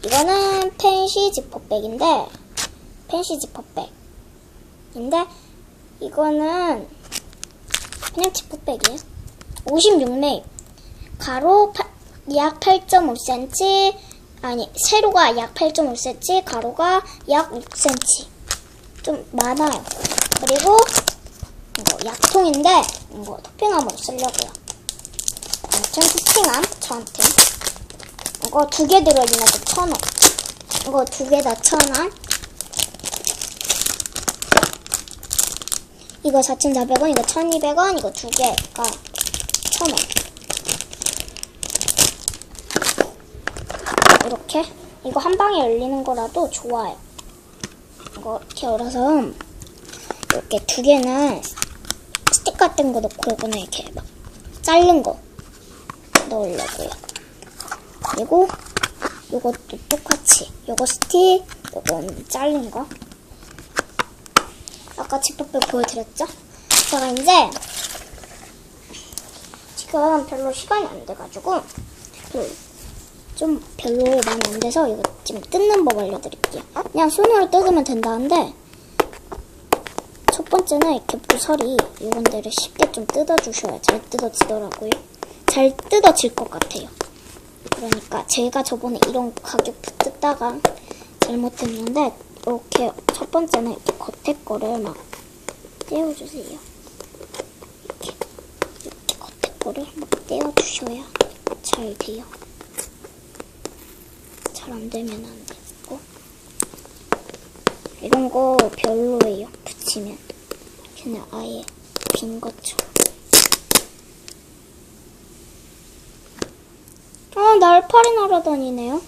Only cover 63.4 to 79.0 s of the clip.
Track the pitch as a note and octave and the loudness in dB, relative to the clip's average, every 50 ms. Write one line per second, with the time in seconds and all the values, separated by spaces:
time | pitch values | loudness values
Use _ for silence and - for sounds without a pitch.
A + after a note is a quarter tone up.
63.4 | - - - - - - - - - - - - - - - - - - - - | -20 -20 -20 -20 -20 -8 -8 -8 -8 -6 -8 -8 -8 -8 -10 -20 -20 0 0 0
64.4 | - - - - - - - - - - - - C4+ - C4+ C#4 - - D4 - | 0 0 -16 -16 -18 -18 -18 -18 -18 -16 -12 -12 -6 -4 -4 -2 -2 -4 -4 -6
65.4 | D4 C#4+ - C4+ - - - B3 A#3 - - A3+ A3 - - - D4+ - - - | -10 -4 -2 -2 0 0 0 -2 -2 -2 -4 -10 -12 -12 -8 -8 -8 -8 -8 -18
66.4 | - - - - - - - - - - D4+ C#4 C4 C4 B3 B3+ C4+ E4+ F#4 E4 | -20 -20 -20 -20 -4 0 2 2 2 2 0 0 0 0 -2 2 6 8 8 8
67.4 | B3+ - - - - - - - - - - - - - - - - - - - | 6 4 0 -10 -12 -10 -10 -10 -10 -10 -12 -14 -16 -18 -18 -20 -18 -20 -20 -20
68.4 | - - - - - - - - - - - - - - - - - - - - | -20 -20 -20 -20 -20 -20 -20 -20 -20 -20 -20 -20 -18 -16 -16 -16 -16 -16 -20 -20
69.4 | - - - - - - - - - - - D4+ D4 D#4 D#4+ D4 C4+ - C#4 C4 | -20 -20 -20 -20 -20 -16 -14 -14 -10 -4 0 2 2 2 2 0 -2 -4 -6 -6
70.4 | C4+ C4 C4 - - - G#4 G#4 F#4 - - - - - - - - - - - | -4 -4 -6 -6 -4 -2 -2 -2 -2 -4 -8 -12 -12 -12 -12 -12 -14 -14 -14 -8
71.4 | - - F#4 - - - - - - - - - - - - - - - - B3+ | -2 -2 -2 -2 -2 -6 -16 -16 -16 -16 -18 -20 -20 -20 -20 -20 -18 -10 -8 -6
72.4 | F#3 - - - - - - - - - - - - - - - - - - - | -6 -6 -8 -14 -18 -20 -20 -18 -18 -18 -16 -18 -20 -20 -20 -20 -20 -16 -8 -4
73.4 | D#4+ D#4+ D4+ B3 - - - - - A#3+ A#3 B3 B3+ B3+ C4 C4 A#3+ A#3 A3+ A3+ | -2 0 0 -2 -4 -12 -16 -8 -2 0 2 4 4 4 4 4 4 2 2 0
74.4 | A3+ G#3+ G#3 A3 A#3+ A#3+ B3 E4 D#4 A#3+ G#3+ A3 - - - - - - - G#3 | 0 -2 0 -2 -2 0 2 2 2 2 0 -2 -4 -6 -6 -6 -8 -8 -8 -8
75.4 | - - - F#4 G4+ G#4 G#4 G4 E4+ B3+ A3+ G#3 G3+ F#3+ G3 F#3 - D#3 - - | -10 -2 0 2 4 4 4 4 4 2 2 0 -2 -4 -6 -8 -10 -12 -10 -8
76.4 | - - - - - - - - - - - D#4 D#4+ D4+ D#4 - G4+ A4+ A#4 G#4 | -10 -8 -8 -12 -14 -10 -10 -10 -8 -4 0 2 2 2 4 4 4 6 6 6
77.4 | F#4 F#4 - F#4 F#4+ F#4+ F4+ D#4+ C4+ C#4 B3+ A3+ A3+ A3+ A3+ A3+ B3+ C#4+ E4+ E4+ | 4 6 4 4 6 6 4 4 2 0 -2 -2 -2 -2 -2 -2 0 2 2 2
78.4 | A#3 B2 - - - - - - - - - - | 2 0 -6 -16 -20 -20 -20 -20 -20 -10 -2 -2